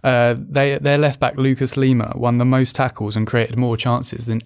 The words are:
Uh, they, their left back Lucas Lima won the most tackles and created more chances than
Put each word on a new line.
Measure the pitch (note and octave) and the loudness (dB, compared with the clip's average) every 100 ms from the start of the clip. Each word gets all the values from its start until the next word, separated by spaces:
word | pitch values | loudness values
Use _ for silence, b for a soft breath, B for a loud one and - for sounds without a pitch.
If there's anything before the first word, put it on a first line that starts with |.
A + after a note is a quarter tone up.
Uh, | C#3 B2 A#2+ A#2+ | 2 2 2 0
they, | - C#3 C#3 C#3 | -2 0 0 0
their | C#3+ C#3+ | 2 2
left | D3 C3 | 2 0
back | B2+ - | -4 0
Lucas | C3+ C3 C3 - | 0 0 -2 0
Lima | C3+ B2 G#2+ | 2 2 0
won | - A#2+ A#2+ | -2 0 2
the | |
most | B2 C3 B2+ - | 2 2 2 0
tackles | C3 - G#2+ A2 | -2 -2 -4 -2
and | A2 | 0
created | A#2+ A2+ A#2 | 0 0 0
more | B2+ | -2
chances | A2+ B2 A#2+ B2+ - A#2 | -2 -2 -2 -4 -10 -6
than | A2+ | -6